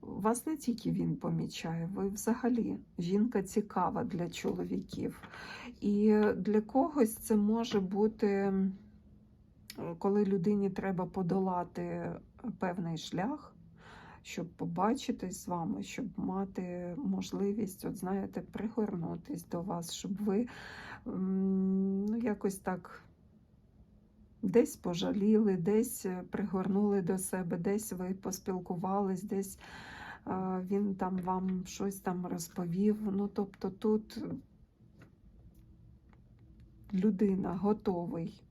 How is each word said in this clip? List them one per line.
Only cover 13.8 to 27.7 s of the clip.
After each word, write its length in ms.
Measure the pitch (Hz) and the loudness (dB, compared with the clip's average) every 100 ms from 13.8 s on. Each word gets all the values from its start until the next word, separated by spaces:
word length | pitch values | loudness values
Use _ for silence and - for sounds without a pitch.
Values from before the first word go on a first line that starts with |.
| - - - - | -20 -18 -18 -18
щоб 260 | - - 165 | -10 -8 -8
побачитись 960 | - 165 170 202 277 - 226 185 185 | -6 -4 2 2 2 -2 -4 -4 -6
з 40 | - | -4
вами, 340 | 175 165 196 | -2 -2 -4
щоб 240 | 196 - 226 - | -4 -6 -8 -4
мати 760 | 185 190 196 - 180 180 175 175 | -4 -2 -4 -4 -6 -6 -6 -4
можливість, 880 | 240 190 190 185 202 208 208 - | -2 -2 -2 -2 0 0 -4 -4
от 120 | 175 170 | -8 -4
знаєте, 440 | 185 196 190 190 | -2 -2 -2 -6
пригорнутись 1080 | 180 208 208 226 208 190 165 170 - 285 - | -8 -6 -4 0 -2 -2 -4 -6 -6 -10 -6
до 140 | 175 | -6
вас, 300 | 185 170 170 | -4 -6 -6
щоб 300 | - - 196 | -8 -6 -2
ви, 240 | 208 196 247 - - - - - - | 2 2 0 -6 -14 -14 -14 -12 -8
м, 1000 | - 190 190 190 190 190 190 190 196 | -2 0 2 4 4 4 4 4 2
ну, 140 | 202 226 | 0 0
якось 380 | 226 202 202 190 | 0 0 -2 -2
так 460 | - 180 - - - - - - - - - - - - - - - - | -4 -4 -6 -18 -20 -20 -20 -20 -20 -20 -20 -20 -20 -20 -20 -20 -20 -4
десь 340 | 208 180 269 - | 4 6 4 0
пожаліли, 800 | - 170 185 190 196 214 220 185 | -4 -2 0 2 4 6 6 2
десь, 500 | 170 214 240 - 196 | 4 4 2 -2 -4
е, 180 | 185 180 | -4 -6
пригорнули 720 | - 202 190 190 196 208 202 | -4 -2 0 2 2 4 2
до 160 | 170 190 | 2 -2
себе, 380 | 190 185 175 175 | -2 -4 -2 -2
десь 360 | 175 | 0